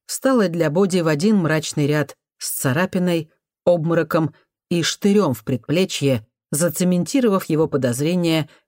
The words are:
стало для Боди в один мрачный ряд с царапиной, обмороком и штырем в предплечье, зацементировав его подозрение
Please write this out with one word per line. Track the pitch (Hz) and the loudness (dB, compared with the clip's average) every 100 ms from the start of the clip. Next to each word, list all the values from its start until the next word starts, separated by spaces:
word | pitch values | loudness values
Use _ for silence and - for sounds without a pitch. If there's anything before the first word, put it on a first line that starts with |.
| - | -12
стало | - 269 254 180 | -4 0 2 2
для | 170 156 | 0 0
Боди | 165 196 185 | 0 0 0
в | 160 | 0
один | 147 208 208 | 0 2 2
мрачный | 156 156 156 151 147 | 2 0 -2 -2 0
ряд | 151 147 - _ _ | 0 -2 -8 _ _
с | - | -10
царапиной, | - 139 143 185 185 180 170 156 _ _ _ | -4 -2 0 0 -2 0 -2 -4 _ _ _
обмороком | 180 175 160 165 160 165 151 - _ _ _ | 0 0 2 0 0 0 -2 -6 _ _ _
и | 175 | -4
штырем | 156 - 202 208 165 | -2 -2 2 2 2
в | 120 - | -2 -4
предплечье, | 123 - 160 190 - 139 120 - _ _ | -6 -2 -2 -2 -2 -2 -2 -4 _ _
зацементировав | 143 170 - 180 180 165 277 240 190 - | -2 -2 0 0 0 0 0 2 0 0
его | 156 156 | 0 0
подозрение | 135 127 120 151 180 170 160 151 _ | 0 -2 -2 0 0 0 0 -2 _